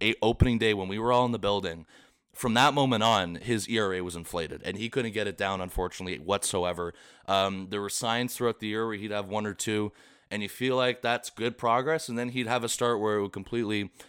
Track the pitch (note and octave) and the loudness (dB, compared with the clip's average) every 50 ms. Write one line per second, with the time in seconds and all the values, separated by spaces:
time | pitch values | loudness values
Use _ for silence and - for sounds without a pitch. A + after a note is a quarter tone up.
0 | G#2 A2 - - G#2+ A2+ A#2 - - B2 A#2 A2 A2 A2 G#2 G2 F#2 F#2 G2 G#2+ | 0 0 2 2 2 2 6 6 6 6 4 4 4 4 2 2 0 -4 -4 -2
1 | A2+ A#2+ B2 B2 B2 A#2+ A#2+ G#2 F#2+ G2+ G2+ G2+ F#2+ E2+ E2 E2+ D#2+ _ - - | 0 4 4 4 4 4 0 0 0 2 2 2 0 -4 -6 -8 -12 _ -20 -20
2 | - _ _ _ _ _ - - - A#2 A2 B2 C#3 D3 C#3 C#3+ C#3 C3 A#2+ G#2+ | -20 _ _ _ _ _ -10 -4 -2 2 4 6 6 6 6 4 4 4 4 4
3 | A2 A#2 A2+ G2 F2+ E2+ E2+ - - A#2+ A#2 G#2+ F#2 - A#2 A2 G#2 F#2+ F#2 F#2 | 6 6 6 4 4 0 -4 -6 -2 -2 -2 -2 0 0 0 2 2 2 0 -2
4 | F2+ F2+ E2+ E2+ E2 - - F2 D#2+ C#2+ D2 C#2+ - F2+ F#2+ G2+ A2+ A2+ - C3+ | -2 -4 -6 -8 -8 -6 -4 -4 -4 -4 -6 -8 -8 -6 -6 -6 -6 -4 -2 -2
5 | A#2 A2+ G2+ A2 G#2 G2+ F2+ - G2+ G2 G2 F#2 F#2 F2+ - F#2+ F2+ F2+ - - | -2 -2 -2 -4 -4 -4 -4 -2 -2 -2 -2 -2 -4 -6 -4 -4 -4 -4 -4 -8
6 | F#2 F2+ F2 - D2+ F2+ G2+ G2 - - - F#2 F2 F2 F2 F2 F2 E2+ - - | -8 -8 -8 -6 -2 -2 -2 0 0 -2 -2 0 0 0 -2 -4 -6 -6 -8 -12
7 | - - - - - F#2+ G2 G2 G2 G2 G2 F#2+ F#2+ F#2 G2+ G2+ G2+ G2 - - | -20 -20 -20 -10 -2 0 2 2 2 2 0 -4 -6 -6 -6 -6 -4 -4 -4 -2
8 | B2 A2+ A2+ A#2+ B2 A#2 - - B2 A#2 G#2+ - A2 G#2+ G#2+ A2 A2+ A2+ G#2+ G2 | 0 0 0 0 -2 -4 -2 0 0 0 0 -2 -4 -4 -2 -2 -2 -2 -4 -6
9 | G#2+ G#2 G#2 G#2 G2+ F#2+ G#2 G#2+ G#2+ G#2 F#2+ - - A2+ G#2+ G#2+ G#2 G2+ - - | -6 -4 -4 -4 -4 -2 -4 -4 -2 -4 -4 -4 -2 0 0 0 0 -2 -4 -10
10 | - - - _ _ - - G#2+ G#2 G2 - - B2+ C3 B2+ C3 B2+ B2+ A#2 - | -20 -20 -20 _ _ -8 -6 -6 -6 -6 -4 -2 0 2 2 2 2 2 0 0
11 | - A#2 A#2+ A#2+ - - - - A2+ A#2+ A#2+ - B2 A#2 A2+ B2+ C3 D#3 D#3+ D#3 | 0 0 0 0 -2 -8 -8 -4 -4 -4 -2 0 2 2 2 2 2 0 -2 -2
12 | - - A#2 A#2+ B2 B2 B2 B2+ A#2+ A2+ B2+ B2 A#2 A2+ - - B2 A#2+ A#2+ G#2 | -2 -4 -4 -4 -4 -4 -4 -4 -2 0 0 0 0 -2 -2 0 2 2 2 2
13 | G#2+ G#2+ G#2+ G#2 G2+ F#2+ - G2+ F#2+ - A#2 A#2+ A2+ G#2 G#2+ G#2 G2+ - _ - | 2 0 0 0 0 -2 -4 -8 -8 -4 -4 -2 -2 0 -2 -2 -2 -4 _ -16
14 | - | -20